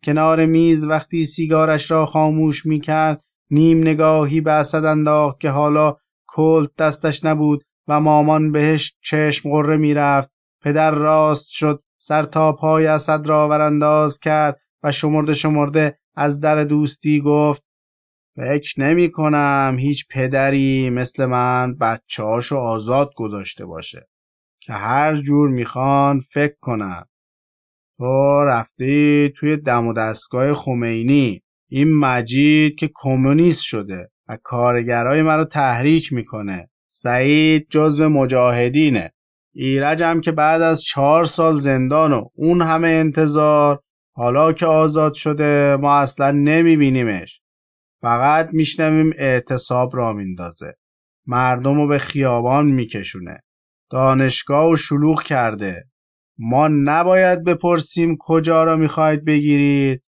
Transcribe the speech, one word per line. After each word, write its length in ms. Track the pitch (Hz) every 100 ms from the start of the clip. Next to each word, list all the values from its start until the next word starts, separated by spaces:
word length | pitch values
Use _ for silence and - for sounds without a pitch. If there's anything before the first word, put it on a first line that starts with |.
کنار 420 | - 151 160 160 160
میز 380 | 160 165 160
وقتی 400 | 151 156 - 165
سیگارش 640 | 156 - 156 160 156 151 -
را 160 | 160 156
خاموش 600 | 160 156 156 156 147 156
می‌کرد، 580 | 156 147 156 156 151 _ _ _
نیم 300 | 147 160 165
نگاهی 600 | 160 156 160 156 147 160
به 120 | 156
اسد 320 | 151 147 156
انداخت 560 | 156 156 151 151 147 135
که 100 | 156
حالا 460 | 139 147 151 151 143 _ _ _
کلت 480 | - 156 160 147 -
دستش 480 | 156 151 160 147
نبود 380 | 160 151 151 147 _ _ -
و 120 | 147
مامان 520 | 156 151 151 156 156
بهش 420 | 147 151 156 - _
چشم 480 | - 151 151 143 147
قره 260 | 151 147 156
می‌رفت. 540 | 151 147 143 139 139 _ _ _
پدر 280 | 143 147 156
راست 560 | 151 151 156 151 147 -
شد، 340 | - 156 147 _ _
سر 220 | - 156
تا 300 | 147 160 156
پای 340 | 151 156 156 156
اسد 400 | 156 151 156 151
را 220 | 151 151
ورانداز 680 | 151 151 151 151 151 151 -
کرد 420 | 160 151 151 143 _ _
و 100 | 151
شمرده 420 | 143 151 151 151
شمرده 640 | 147 160 151 143 151 151 147 _ -
از 240 | 147 143
در 240 | 156 151
دوستی 560 | 147 151 147 - 151 151
گفت: 420 | 143 147 151 147 _ _ _ _ _ _ _ -
"فکر 440 | 123 147 143 -
نمی‌کنم 960 | 139 170 175 165 151 151 143 139 135 127
هیچ 280 | 135 139 -
پدری 800 | 131 127 135 135 139 135 135 131
مثل 360 | 123 127 - 131
من 480 | 123 123 127 127
بچه‌هاشو 840 | 135 113 113 _ - 107 113 123 139
آزاد 540 | 120 113 107 131 143 -
گذاشته 500 | 110 101 95 - 92
باشه 420 | 82 - - _ _ _ _ _ _
که 120 | -
هر 440 | 107 107 131 151 151
جور 320 | 143 143 147
می‌خوان 720 | 127 113 131 135 139 139 139
فکر 340 | 131 143 147 147
کنن. 440 | - 113 101 87 - _ _ _ _ _ _ _ _ _
تو 460 | 127 135 139 143
رفتی 880 | 143 120 113 _ 131 143 147 147 143 139
توی 200 | 147 151
دم 300 | 147 120 117
و 60 |
دستگاه 640 | 113 110 110 - 127 135
خمینی، 880 | 143 - 123 117 113 117 143 131 92 _ _ _
این 280 | 131 151 156
مجید 800 | 139 123 113 127 147 156 151 151
که 120 | 156
کمونیست 680 | - 135 131 131 147 175 160
شده 480 | - 113 101 92 87 _ _
و 100 | 110
کارگرای 800 | - 123 120 120 117 117 120 147
منو 220 | 156 156
تحریک 680 | 156 151 135 120 135 160 160
می‌کنه. 560 | 127 107 110 101 90 87 _ _
سعید 800 | - 123 123 131 151 156 156 151
جزو 380 | 156 156 147 156
مجاهدینه. 1040 | 147 131 131 123 120 123 139 156 120 82 _ _ _ _
ایرج 480 | - 131 135 143 160
هم 180 | 170 165
که 120 | 165
بعد 300 | 160 151 165
از 200 | 165 160
چهار 420 | - - 139 156
سال 320 | 170 - 160 156
زندان 560 | 139 135 127 147 160
و 160 | 131 -
اون 280 | - 156 175
همه 260 | 165 160 165
انتظار، 920 | 160 160 147 156 147 151 151 147 139 _ _ _ -
حالا 360 | 120 131 160
که 140 | 160 165
آزاد 480 | 156 156 151 156
شده 640 | 147 156 151 151 147 143 139
ما 140 | 143
اصلاً 360 | 143 135 - 139
نمیبینیمش. 1080 | 143 143 156 165 160 139 131 117 98 92 - _ _ _ _ _ _
فقط 440 | 120 120 135 151 160
می‌شنویم 600 | 160 151 - 156 156 156 156
اعتصاب 800 | 139 127 - 127 - 123 127 127
را 160 | 117
میندازه، 640 | 104 95 90 87 82 76 - _ _ _ _ -
مردم 540 | 123 127 123 131 143
رو 80 | 147
به 100 | 143
خیابان 680 | - 143 135 120 120 139 147
میکشونه، 720 | 135 113 107 95 95 87 78 _ _ _ _ _
دانشگاه 800 | 127 135 131 135 127 - 143 160
رو 60 | 160
شلوغ 460 | - 143 151 156
کرده. 640 | - 143 117 107 101 87 - _ _ _ _ -
ما 300 | 113 127 151
نباید 760 | 151 139 156 175 185 185 180
بپرسیم 720 | 170 170 175 170 139 - 170 160
کجا 440 | - 160 160 165
را 120 | 160 160
می‌خواید 480 | 156 - 156 151
بگیرید؟ 800 | 156 151 147 143 143 143 139 131 _